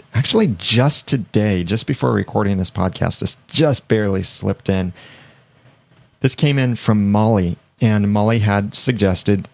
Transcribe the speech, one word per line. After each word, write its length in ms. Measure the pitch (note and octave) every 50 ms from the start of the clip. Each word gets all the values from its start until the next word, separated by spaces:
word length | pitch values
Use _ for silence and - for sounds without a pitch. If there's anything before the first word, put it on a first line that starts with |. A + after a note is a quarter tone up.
| - _ -
actually 320 | A2+ C3+ - - A3 A3 E3+
just 600 | G#2 E2+ - - G#2+ A#2 B2+ D3 D3 - - -
today, 560 | - B2+ F#2 - - G#2+ G#2 G#2+ G2 F2+ F2
just 240 | E2+ G#2 A2+ - -
before 240 | C#3+ - - B2 A#2
recording 440 | G2+ F#2+ - - A2 G#2+ G2 G2+ F#2
this 100 | F#2 -
podcast. 500 | - G2 F#2 F#2 - - F2+ F2 - -
This 180 | - - - - _ -
just 400 | - - E3 D3+ C3 - - _
barely 340 | A2 A2 G#2+ G2+ G2 F#2+
slipped 480 | F#2 - - - - G2 G2 - - -
in. 240 | G2 F#2 F#2 F2+ F2 - - - - - - - _ _ _ _ _ _ _ - _ _ _ _ _ _ - _ _ _
This 160 | - C3 -
came 240 | - - D3 C#3+ C#3
in 160 | C3 B2 A#2+
from 360 | - - - A2 G#2+ G2+ G2+
Molly, 460 | G2+ G#2+ G#2+ A2 A2+ G2+ F2+ E2+ E2+ - _ _ _ _
and 300 | - A2+ G#2+ G#2 G2+ G2+ G#2
Molly 240 | G#2+ G#2 A2 A2+ A#2
had 380 | G#2 G#2 G2+ G2+ G2+ G#2 -
suggested 720 | - - - B2 G#2 G2+ F#2+ F2+ - - - G#2 G2 F2+ -